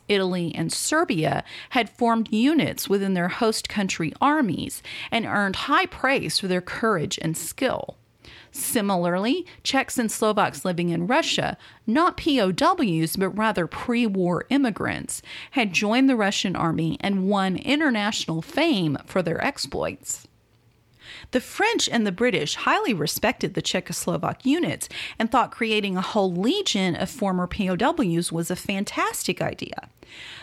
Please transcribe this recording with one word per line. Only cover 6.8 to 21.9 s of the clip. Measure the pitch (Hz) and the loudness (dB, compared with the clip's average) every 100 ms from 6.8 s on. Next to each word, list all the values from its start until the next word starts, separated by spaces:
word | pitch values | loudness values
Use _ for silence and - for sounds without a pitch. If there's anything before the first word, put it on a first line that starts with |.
| 226 190 147 - | 0 0 -2 -4
and | 165 160 | -4 -4
skill. | - - 262 - - - _ _ - - - | -6 -2 -2 -2 -6 -14 _ _ -20 -20 -16
Similarly, | - - 233 202 190 175 175 214 359 339 - | -8 -2 0 0 2 2 0 0 0 -4 -10
Czechs | - 269 247 - | -2 -2 0 -2
and | 226 | -2
Slovaks | - 220 208 185 151 | 0 2 2 0 0
living | 185 175 175 | -4 -2 0
in | 170 175 | 0 2
Russia, | 277 320 - - - - - - | 0 2 0 -2 -4 -14 -10 -2
not | 240 349 330 | 2 2 2
P | 330 269 | 0 4
O | 190 | 2
Ws, | 175 302 359 240 160 160 - | 4 2 4 2 2 0 0
but | 190 | -2
rather | 196 220 202 160 | 0 0 0 -2
pre-war | - - 240 233 196 175 175 - | -4 -2 2 2 2 2 0 2
immigrants, | 277 262 180 113 85 - - - - - | 2 2 0 -4 -4 -6 -12 -12 -16 -6
had | - 220 | -2 0
joined | 170 208 233 269 | 2 2 4 6
the | 247 | 6
Russian | 202 202 196 170 | 2 2 -2 0
army | 165 - 160 - | 0 2 0 0
and | 196 196 185 | 0 0 2
won | 202 190 180 | 2 2 0
international | - 294 311 220 208 214 - 160 | 0 2 2 2 0 -2 -2 -4
fame | - - 330 226 160 139 - | -2 0 2 4 2 0 -2
for | 196 | -2
their | 165 160 | 0 0
exploits. | 254 285 139 - 80 - - - - _ _ _ _ _ _ _ - - - | -2 -4 -6 -4 -4 -4 -10 -10 -10 _ _ _ _ _ _ _ -20 -18 -4
The | 254 | -4
French | - - 415 440 | -2 0 2 2
and | - | 0